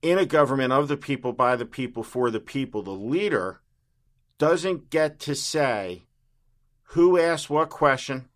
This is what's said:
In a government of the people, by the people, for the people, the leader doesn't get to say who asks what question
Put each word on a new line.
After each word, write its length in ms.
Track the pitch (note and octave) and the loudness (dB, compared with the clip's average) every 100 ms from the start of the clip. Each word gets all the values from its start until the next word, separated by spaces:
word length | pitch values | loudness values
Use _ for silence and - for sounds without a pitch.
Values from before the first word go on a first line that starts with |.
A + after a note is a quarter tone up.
In 160 | D#3+ F#3 | 2 2
a 80 | |
government 480 | E3+ D3+ C#3+ C3+ C3 | 4 4 4 2 2
of 160 | C3 D3 | 2 2
the 80 | C#3+ | -2
people, 360 | - C3+ B2+ | -4 -4 -4
by 240 | B2 B2 B2 | 0 2 2
the 100 | A#2 | -4
people, 360 | - B2+ A#2+ | -8 -8 -6
for 260 | A2 B2 B2 | -8 -2 0
the 100 | A2 | -2
people, 420 | - C#3 C3 G#2+ | -6 -8 -6 -6
the 100 | F#2+ | -8
leader 680 | G2 G#2+ D#3+ G#3 C3+ F#2 F#2 _ _ _ _ _ _ _ _ | -8 -4 -2 0 -2 -2 -10 _ _ _ _ _ _ _ _
doesn't 500 | D3+ E3 F3+ F3+ - | 2 2 0 -6 -2
get 300 | D#3+ D#3 D3 | 0 0 -2
to 160 | - | -8
say 720 | C#3+ - - B2+ A2 F#2+ F2+ _ _ _ _ _ _ _ _ _ | -6 -4 0 0 0 -4 -10 _ _ _ _ _ _ _ _ _
who 260 | D#3+ F3 F3+ | 4 4 6
asks 320 | E3+ D#3+ - | 2 0 -2
what 180 | D3 D#3 | -2 -2
question 600 | - D3+ C3 - C3 B2 | 2 2 2 -2 -10 -10